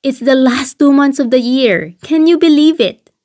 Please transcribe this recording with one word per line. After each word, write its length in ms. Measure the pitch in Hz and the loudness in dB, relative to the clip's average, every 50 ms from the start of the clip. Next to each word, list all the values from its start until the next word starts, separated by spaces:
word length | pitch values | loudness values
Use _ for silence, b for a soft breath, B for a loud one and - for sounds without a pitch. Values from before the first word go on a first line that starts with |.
it's 200 | - 277 254 - | -4 -6 -6 -2
the 160 | 240 262 262 | -2 0 0
last 420 | 262 262 254 240 254 277 - - _ | 2 2 0 0 -2 -6 -8 -4 _
two 140 | 294 285 | 2 2
months 260 | 277 277 277 277 269 - | 2 2 2 0 -2 -2
of 140 | 277 226 | -4 0
the 80 | 247 254 | 0 -2
year. 560 | 233 240 254 269 262 233 190 170 156 156 175 _ - | 0 -2 -2 0 0 0 0 -2 -4 -8 -16 _ -8
Can 240 | - 302 320 311 330 | -4 -2 0 2 2
you 100 | 349 311 | 2 2
believe 400 | 349 330 302 285 302 311 320 311 | 2 2 2 4 2 2 2 0
it? 300 | 226 180 - _ _ _ _ _ | -2 -4 -4 _ _ _ _ _